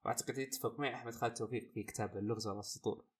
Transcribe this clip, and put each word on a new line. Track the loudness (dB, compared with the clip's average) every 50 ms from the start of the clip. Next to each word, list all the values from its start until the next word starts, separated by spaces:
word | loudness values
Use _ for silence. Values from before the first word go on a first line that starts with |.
| _
وأعتقد | 2 2 2 2 -2 0 -2
يتفق | 0 -2 -2 0 0 0 2 2
معي | 0 0 0
أحمد | 0 -4 -6 -2
خالد | 2 0 0 2
توفيق | 2 -2 0 0 -2 -2 -2 -4
في | -4 -4
كتاب | -4 0 0 0 0 0
اللغز | 0 2 2 2 2 2 -2
على | -2 -2
السطور | -4 -6 -8 0 0 0 0 0 -4 _ _